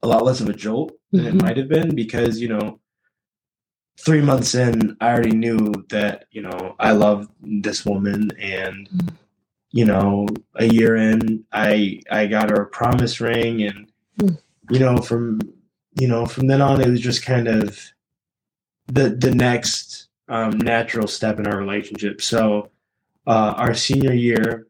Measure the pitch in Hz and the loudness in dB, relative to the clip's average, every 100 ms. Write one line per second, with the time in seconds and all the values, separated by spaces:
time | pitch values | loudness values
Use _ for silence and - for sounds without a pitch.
0 | 117 117 120 127 104 101 104 113 156 - | 2 2 2 0 -4 -6 -6 -4 -6 -10
1 | _ 190 135 190 185 131 135 156 165 143 | _ 0 2 2 2 0 0 0 0 -2
2 | 113 120 117 110 120 107 107 - _ _ | -4 -2 -2 -2 -4 -4 -4 -8 _ _
3 | _ _ _ _ _ _ _ _ _ _ | _ _ _ _ _ _ _ _ _ _
4 | - 156 143 135 123 127 123 113 110 - | 2 4 4 2 0 0 2 2 0 0
5 | 117 120 117 110 117 113 107 104 85 107 | 0 2 2 2 2 0 0 -2 -4 -2
6 | 104 98 - 110 95 90 92 - 110 107 | -2 -4 -14 -14 -10 -10 -10 -2 2 4
7 | 104 104 104 _ - 107 101 101 - 98 | 4 2 -4 _ -8 -6 -4 -6 -4 -2
8 | 101 101 107 - 98 95 95 95 101 185 | -2 -2 -4 -4 -8 -6 -8 -10 -10 -4
9 | 175 - _ _ _ _ _ 113 110 95 | -4 -6 _ _ _ _ _ 2 4 4
10 | 101 101 101 107 _ - 113 113 113 113 | 2 0 -2 -4 _ -2 2 4 4 4
11 | 110 110 110 110 - 110 107 107 101 - | 2 2 0 -4 -6 -2 0 2 0 -4
12 | - 107 107 107 107 104 101 - 120 123 | -6 -2 0 0 0 0 -2 -4 0 2
13 | 120 - 117 117 117 117 104 101 104 _ | 0 -2 -2 -2 -2 -2 -4 -6 -18 _
14 | _ - 202 165 _ _ - 127 131 123 | _ -2 0 0 _ _ -2 2 4 2
15 | - 117 117 110 - - _ _ _ - | 0 -4 -2 -4 -6 -10 _ _ _ -2
16 | 131 117 117 - 131 139 139 135 123 123 | 0 0 -2 -2 2 4 4 4 2 2
17 | 123 120 - 123 117 110 104 - - _ | 0 -4 -2 -2 2 0 0 -6 -20 _
18 | _ _ _ _ _ _ _ _ - 127 | _ _ _ _ _ _ _ _ -4 0
19 | 135 113 131 123 123 120 - - - - | 0 2 0 2 2 0 -2 -6 -10 -18
20 | - _ _ 117 113 107 117 117 117 117 | -20 _ _ -4 -2 -2 0 0 0 -4
21 | 104 - 110 107 104 101 98 104 110 - | -4 -2 -4 -2 -4 -4 -4 -6 -8 -8
22 | 104 - - 117 110 104 104 _ _ _ | -8 -6 -4 0 2 0 -4 _ _ _
23 | _ _ - 113 107 107 120 117 - 131 | _ _ 0 2 2 0 -2 -2 0 0
24 | 135 127 120 113 113 117 - | 2 2 2 2 0 -4 -12